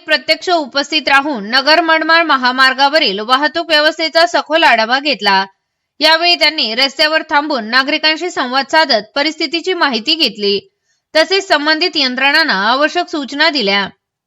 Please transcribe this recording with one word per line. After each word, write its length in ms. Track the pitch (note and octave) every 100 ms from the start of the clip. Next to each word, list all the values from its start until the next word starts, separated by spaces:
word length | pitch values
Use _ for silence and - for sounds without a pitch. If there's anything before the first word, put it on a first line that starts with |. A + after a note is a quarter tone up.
| E4
प्रत्यक्ष 440 | D4+ - D#4+ F#4
उपस्थित 580 | F4 C#4 C#4 C#4+ D#4 C#4+
राहून 420 | C#4 C#4 C4 G3+
नगर 300 | B3+ C4+ D#4+
मनमाड 440 | E4+ D#4+ D#4+ E4
महामार्गावरील 960 | E4+ C#4 B3 B3+ C4 B3+ C#4 D4+ B3+ G3
वाहतूक 460 | A3 C4 D4+ D#4 E4
व्यवस्थेचा 580 | D4+ D4+ D#4+ D#4+ E4 E4+
सखोल 380 | E4+ - D#4
आढावा 340 | D#4 A#3 A3 C4
घेतला. 460 | D4 A#3 G3+ F#3+ F#3+ _ _ _ _ -
यावेळी 340 | D4+ D#4+ F4
त्यांनी 400 | E4+ D4+ D#4 A#3+
रस्त्यावर 480 | A3+ D#4+ - D#4 D#4 D#4
थांबून 340 | D4+ D4+ C#4
नागरिकांशी 680 | G#3+ B3+ C4+ D4+ D#4 D#4 F4
संवाद 340 | E4+ B3+ C4 C4+
साधत 320 | D#4+ D#4 A3+ G#3 -
परिस्थितीची 560 | D4 D4+ E4 E4 D#4+
माहिती 420 | F4+ D4 A#3 A3
घेतली, 560 | D#4+ C#4+ G3+ G3+ G3+ - _ _ _ _ D4+
तसेच 320 | D#4+ F#4+ F#4+
संबंधित 420 | D#4 D4 D#4 F4
यंत्रणांना 580 | E4 C4 B3 C4+ D4+ D#4
आवश्यक 560 | G3 G#3 B3+ D4 F4 F4
सूचना 400 | D#4+ C4 C#4 D#4+
दिल्या. 400 | D4 G3+ G3 F#3+ - _ _